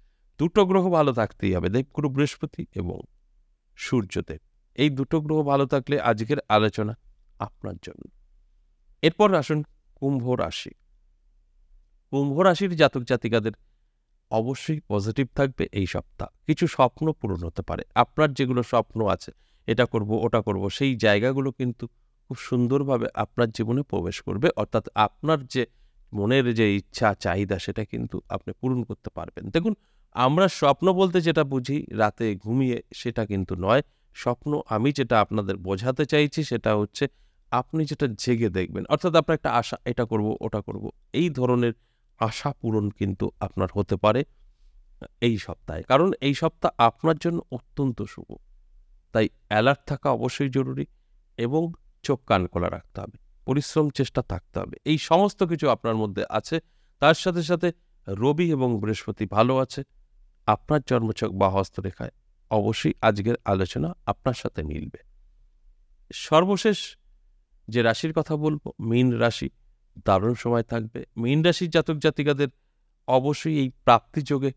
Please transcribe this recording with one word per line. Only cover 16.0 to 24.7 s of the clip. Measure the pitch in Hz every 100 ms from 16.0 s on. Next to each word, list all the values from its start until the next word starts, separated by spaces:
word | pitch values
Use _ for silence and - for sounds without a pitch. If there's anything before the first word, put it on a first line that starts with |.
| - - - _ -
কিছু | 151 170
স্বপ্ন | - 123 - 160
পূরণ | 151 107 87
হতে | 85 -
পারে, | - 85 -
আপনার | - 120 - 151
যেগুলো | 131 127 123
স্বপ্ন | 117 120 - 110 104
আছে, | 95 - - _ _ -
"এটা | 117 120
করব, | 113 104
ওটা | 110 113 113
করব", | 107 98 98
সেই | - 139 117
জায়গাগুলো | 107 104 123 135 135
কিন্তু | - 123 117 117 _ _ _ -
খুব | 131
সুন্দরভাবে | - 123 123 139 139 123 113
আপনার | - 104 - 117
জীবনে | - 110 127
প্রবেশ | 147 95 87 -
করবে। | - 98 160 -
অর্থাৎ | 107